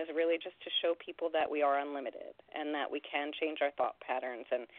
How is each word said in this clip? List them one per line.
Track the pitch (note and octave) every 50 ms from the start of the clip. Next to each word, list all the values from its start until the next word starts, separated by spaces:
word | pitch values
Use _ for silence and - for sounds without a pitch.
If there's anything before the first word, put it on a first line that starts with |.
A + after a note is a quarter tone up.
is | D#3+ E3 D3
really | D#3+ E3 E3 E3+ E3
just | - F#3 - -
to | - F3 - -
show | - E3+ E3+ -
people | - - E3+ - E3 E3+
that | D#3+ D#3 D#3 -
we | D3+ D3+
are | D3 C#3+ C#3 C#3
unlimited | C#3+ D3 C#3+ C#3 C3+ A#2 - - - - - _ - - -
and | D3+ D3+ D3 D3+
that | D3 C3+ -
we | - D3
can | - - - C#3+ D3 D3+
change | D3+ - D#3+ D#3 D#3 -
our | C#3+ C#3+
thought | - - B2+ A2 - -
patterns. | - - B2+ C3 B2+ B2+ B2 A2+ A2+ -
And | C3 B2 A#2+ - -